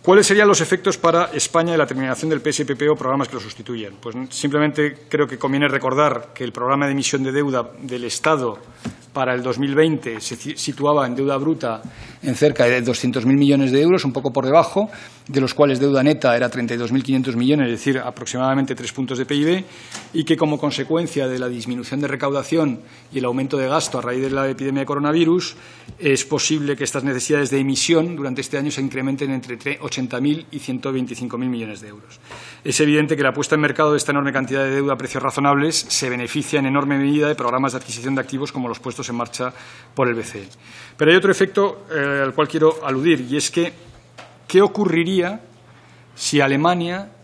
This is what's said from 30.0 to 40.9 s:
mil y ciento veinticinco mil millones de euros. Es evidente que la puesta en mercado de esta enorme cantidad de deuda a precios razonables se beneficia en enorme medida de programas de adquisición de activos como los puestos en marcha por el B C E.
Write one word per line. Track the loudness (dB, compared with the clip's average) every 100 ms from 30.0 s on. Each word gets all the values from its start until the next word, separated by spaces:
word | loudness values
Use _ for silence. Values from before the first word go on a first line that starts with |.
| -4 -2
mil | 0 -2 -6
y | -12
ciento | -8 -6 -4
veinticinco | -4 -4 -6 -8 -6
mil | -4
millones | -4 -8 -12
de | -16
euros. | -20 -20 -20 -20 -18 -18 -8
Es | -4 2
evidente | 4 4 2 2
que |
la | 2
puesta | 0 -2 0
en |
mercado | 0 2 2
de | 2
esta | 0
enorme | 0 0
cantidad | -2 -2 -2
de | 0
deuda | 0 0
a | -2
precios | -4 -4
razonables | -4 2 2 4 2 -2
se | -2 -4 -2
beneficia | -4 -4 -6 -2 0
en | 2
enorme | 0 0 0
medida | 2 2 0
de | 0
programas | -2 0 -2
de | -4
adquisición | -10 -8 -4
de | -4
activos | -4 -6 -6
como | -6 -6
los | -6
puestos | -10 -10 -8
en | -6
marcha | -6 -6 -8 -8 -20 -20 -10 0
por | 0
el | 0
B |
C | -6 -12
E. | -14 -20 -20 -20 -20